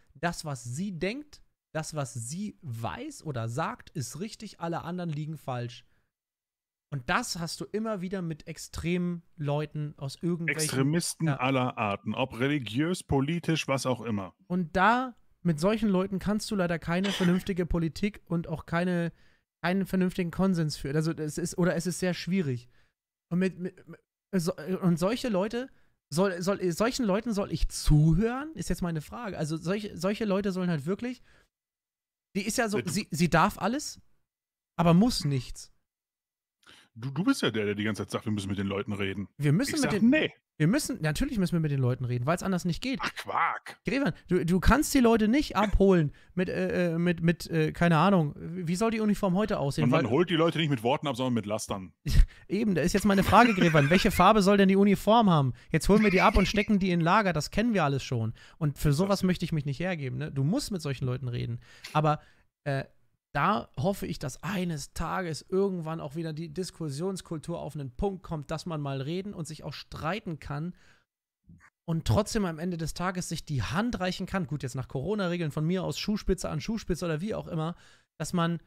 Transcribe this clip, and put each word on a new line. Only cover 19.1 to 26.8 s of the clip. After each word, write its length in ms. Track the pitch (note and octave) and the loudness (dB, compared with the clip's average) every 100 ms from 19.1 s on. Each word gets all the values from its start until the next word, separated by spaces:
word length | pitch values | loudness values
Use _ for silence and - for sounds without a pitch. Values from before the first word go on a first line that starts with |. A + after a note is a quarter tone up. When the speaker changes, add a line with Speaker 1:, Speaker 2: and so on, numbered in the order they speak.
| - _ _ _ _ | -6 _ _ _ _
Speaker 1:
keinen 240 | E3 G3 F#3 | -2 0 0
vernünftigen 440 | F#3+ F#3 F#3 E3+ | 0 0 0 -2
Konsens 440 | - F#3+ F3 D#3 - | 2 2 2 0 -4
führen. 200 | C#3+ D3+ | -2 0
Also 160 | D#3+ | 0
es 260 | D3+ D3+ - | -2 -4 -4
ist, 180 | E3+ - | -4 0
oder 160 | F3+ E3 | 0 0
es 100 | F3 | -2
ist 120 | - | -2
sehr 140 | F#3 | -2
schwierig. 540 | E3+ - F#3+ D3 B2 - _ _ _ _ _ - | -2 -2 0 0 -4 -8 _ _ _ _ _ -4
Und 60 | F3 | 0
mit, 180 | F#3+ E3 | 0 -2
mit, 280 | F3+ - - | -10 -12 -20
mit 140 | E3+ _ _ _ | -20 _ _ _
so, 180 | F#3+ E3 - D#3 F#3 | -2 -2 -4 -4 0
und 160 | F3+ E3+ | 2 2
solche 300 | F#3 B3 B3+ | 2 0 0
Leute, 400 | F#3 G#3+ A#3 C4+ _ _ _ - | 0 0 -4 -8 _ _ _ -4
soll, 280 | C#3+ G3 F3 | 2 2 2
soll, 300 | F3 F#3+ F3+ | -2 0 0
solchen 320 | D#3+ | 2